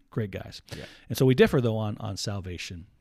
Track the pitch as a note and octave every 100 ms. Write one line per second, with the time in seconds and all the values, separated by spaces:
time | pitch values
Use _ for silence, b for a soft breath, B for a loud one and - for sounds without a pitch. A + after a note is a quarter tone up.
0 | _ - G#2 F#2 - - - B B B
1 | B - C3 C3 A3 D3 A#2+ A2 G#2+ A2+
2 | G#2+ G2 - G2+ F#2 F2 - F2 F2+ _